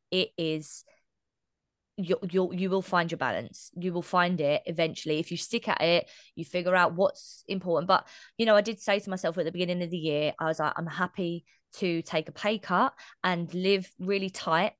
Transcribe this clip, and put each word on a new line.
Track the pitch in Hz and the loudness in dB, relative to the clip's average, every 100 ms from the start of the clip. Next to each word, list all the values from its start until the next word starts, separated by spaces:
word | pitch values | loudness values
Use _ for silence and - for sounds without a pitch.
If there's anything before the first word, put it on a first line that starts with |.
| - | -4
it | 185 160 - | -2 -2 -2
is, | 165 156 151 - - _ _ _ _ _ _ _ _ _ _ - | -2 -2 -4 -8 -12 _ _ _ _ _ _ _ _ _ _ -8
you, | 175 185 185 | -2 -2 0
you, | 185 185 | 0 0
you | 180 185 | 0 0
will | 190 | 0
find | 185 180 170 | 2 0 0
your | 165 | -2
balance. | 131 95 120 - - 180 | -2 -2 -6 -12 -14 -6
You | 180 | -4
will | 175 | -4
find | 165 180 175 175 | 0 2 4 2
it | 147 147 - | 2 0 -2
eventually. | 165 165 - 160 151 | 0 0 -2 -2 -2
If | 160 | -2
you | 170 | -4
stick | - 233 - | -2 -2 -2
at | - | 0
it, | 160 175 - - - | 4 2 0 -10 -20
you | - 165 | -12 -6
figure | 180 180 185 | -2 2 4
out | 175 | 4
what's | 175 196 - - - - | 4 2 2 -12 -12 -6
important. | 190 180 160 180 | -6 0 0 4
But, | 190 - - - - | 2 2 -20 -14 -2
you | 226 | 4
know, | 208 | 6
I | |
did | 208 208 | 4 -2
say | - 202 | 0 0
to | 208 | 0
myself | 185 170 170 | -2 -2 0
at | |
the | 160 | -2
beginning | 175 180 180 | -2 -2 -2
of | 175 | -2
the | 175 | -2
year, | 156 147 151 - | 0 0 0 -2
I | 160 | -2
was | 160 | 0
like, | 151 - | -2 -2
I'm | 170 | -6
happy | 151 180 - 175 170 - _ - - | -2 -4 -2 -4 -4 -10 _ -14 -4
to | 185 165 | -2 -2
take | - 160 160 | -2 -4 -4
a | |
pay | - 208 220 | -4 -2 -2
cut | - 180 262 - - - | 0 2 2 -2 -20 -4
and | 185 175 175 | -2 -2 -2
live | 175 185 196 185 - | -2 2 2 0 -8
really | 185 196 190 | -2 -2 -2
tight | - - 160 202 | -4 0 2 2